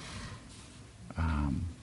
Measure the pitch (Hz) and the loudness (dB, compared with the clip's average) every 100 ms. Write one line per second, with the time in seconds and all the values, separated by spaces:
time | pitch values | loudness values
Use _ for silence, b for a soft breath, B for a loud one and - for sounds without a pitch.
0 | b b b b b b b b b - | b b b b b b b b b -12
1 | - - 82 76 71 67 87 - | -6 2 4 6 6 4 2 -2